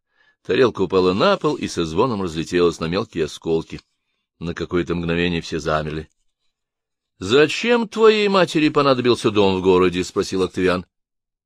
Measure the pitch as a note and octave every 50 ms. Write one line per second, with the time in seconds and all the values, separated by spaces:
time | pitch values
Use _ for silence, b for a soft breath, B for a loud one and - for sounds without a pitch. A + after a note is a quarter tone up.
0 | _ _ _ _ _ _ _ _ _ - F#2 G#2+ B2+ A2 - - F#2+ D#2+ F#2+ F#2
1 | F#2 F#2 F#2 G#2 D#3 G3+ G3 - - D3+ D3 - - G2 - F2+ F2 D#2+ D#2 F2+
2 | A#2+ C3+ A2+ G2 F#2+ F2 D#2 E2 D#2 - F2+ F2 F2 F2 E2 - E2 E2 E2+ G2+
3 | A#2 - - F2 D2+ D2 - - - E2 E2 E2 D#2+ - - D2 - _ _ _
4 | _ _ _ _ _ _ _ _ E2 E2+ E2 - E2+ - F2+ F2 E2+ - E2+ F2
5 | E2+ E2+ E2 E2+ F2 F2+ F2 E2 D#2+ - - D#2+ D2 D#2+ D#2 D#2 D#2 D#2 D2+ D#2
6 | D#2 - _ _ _ _ _ _ _ _ _ _ _ _ _ _ _ _ _ _
7 | _ _ _ _ F#2+ F#2+ A2+ C#3+ D#3 D3 - - - A#3 A#3+ A#3 A#3 - - G#3+
8 | A3+ A3 G#3+ G#3+ G#3 G3+ G3 F#3+ F3 - - E3 D3+ D3+ D3 D3+ C#3+ C#3+ C3+ B2
9 | A#2+ B2 A#2 - - A2 G2+ G#2 G2+ F#2+ F#2+ F#2 F2+ F#2+ F#2 F2+ F#2 F#2 E2+ F2+
10 | F2 - - G2+ F#2 - F#2+ F#2 F#2 F2 - F#2 F#2 F#2 F2+ F#2 F2+ - _ _
11 | _ _ _ _ _ _ _ _ _